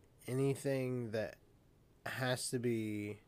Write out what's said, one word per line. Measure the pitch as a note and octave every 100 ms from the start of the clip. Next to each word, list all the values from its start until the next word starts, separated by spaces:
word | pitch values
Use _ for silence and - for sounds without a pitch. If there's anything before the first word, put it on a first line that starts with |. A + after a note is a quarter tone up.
| - - -
anything | B2+ C#3 C#3 C#3 C3+ B2+ B2+ A#2
that | G#2+ F#2+ - - - - - - - -
has | - B2+ B2+ -
to | B2+
be | A#2+ A#2 A2 G#2 G#2 G#2